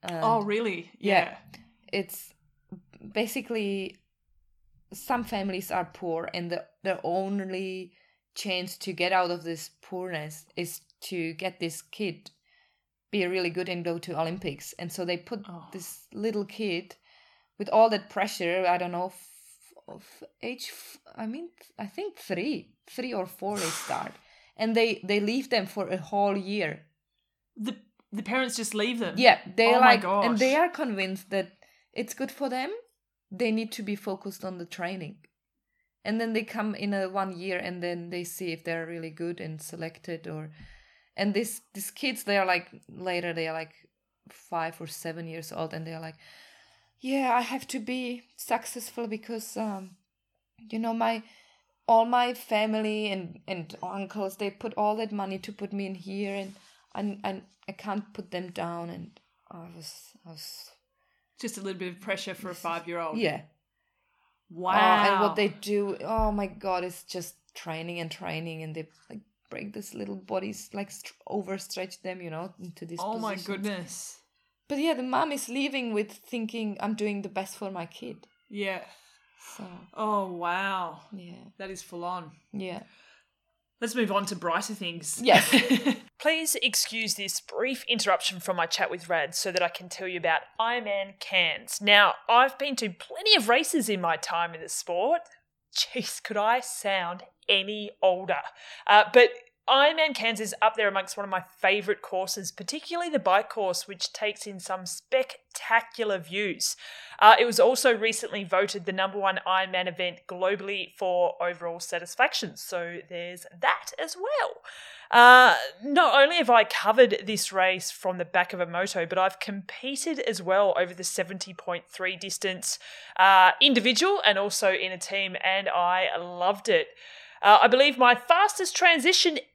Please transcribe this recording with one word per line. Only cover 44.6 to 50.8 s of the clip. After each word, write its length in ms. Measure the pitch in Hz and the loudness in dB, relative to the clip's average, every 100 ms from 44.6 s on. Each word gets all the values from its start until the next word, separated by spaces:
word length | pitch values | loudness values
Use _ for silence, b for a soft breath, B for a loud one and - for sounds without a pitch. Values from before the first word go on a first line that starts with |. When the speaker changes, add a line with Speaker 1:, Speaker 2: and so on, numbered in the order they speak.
| 165 165 | -4 -8
Speaker 1:
or 60 | 160 | -14
seven 400 | - 170 160 165 | -10 -10 -10 -10
years 260 | 160 156 | -12 -12
old 220 | - 160 | -8 -8
and 120 | 160 160 | -8 -10
they 60 | |
are 80 | 160 | -12
like, 140 | 160 156 b b b b b b b _ | -12 -16 b b b b b b b _
"Yeah, 320 | 262 269 254 | -4 0 2
I 80 | 240 | 2
have 240 | 240 262 - | 0 -6 -6
to 100 | 262 | -8
be 440 | 214 254 247 247 _ _ | -6 -6 -6 -8 _ _
successful 680 | - 226 - 247 220 - 233 | -4 -4 -4 -12 -12 -8 -6
because, 500 | 214 220 226 220 - | -6 -8 -10 -8 -8
um, 400 | 220 196 190 180 _ _ _ _ _ _ 226 | -6 -8 -12 -20 _ _ _ _ _ _ -10
you 80 | |
know, 160 | 220 | -6